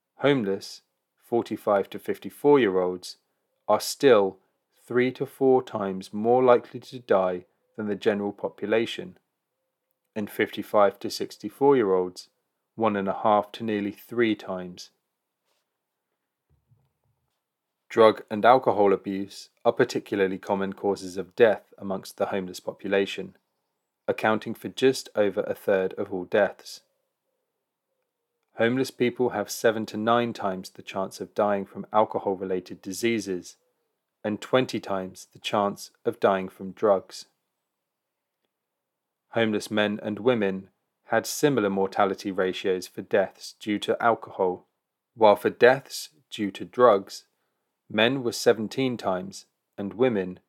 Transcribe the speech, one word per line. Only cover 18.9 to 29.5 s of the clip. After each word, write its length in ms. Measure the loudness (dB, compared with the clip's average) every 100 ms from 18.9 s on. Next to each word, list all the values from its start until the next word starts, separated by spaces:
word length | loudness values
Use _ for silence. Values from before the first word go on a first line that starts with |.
abuse 560 | 2 0 -6 -8 -14 -20 _ -2
are 60 |
particularly 640 | 2 0 -2 -4 -2 0 -2
common 360 | -4 -4 -4
causes 440 | -4 -4 -4 -6 -10
of 180 | -10 4
death 380 | 4 4 -6 -14
amongst 380 | -10 -10 -10 -6
the 100 | -4
homeless 320 | -4 -8 -10
population, 760 | -12 -10 -2 0 0 -4 -12 -16 _ _ _ _ _ _ -6
accounting 460 | -2 0 0 -4
for 160 | -10 -12
just 400 | 0 0 0 -4 -2
over 260 | 0 0
a 140 | -4 -6
third 400 | 0 0 0 -4
of 160 | -8
all 120 | -8 -2
deaths. 560 | 2 2 -2 -16 -20 _ _ _ _ _ _ _ _ _ _ _ _ _ _ _ _ _ -2
Homeless 320 | 0 0 -4
people 380 | -2 -2 0 -2
have 200 | -2
seven 380 | -6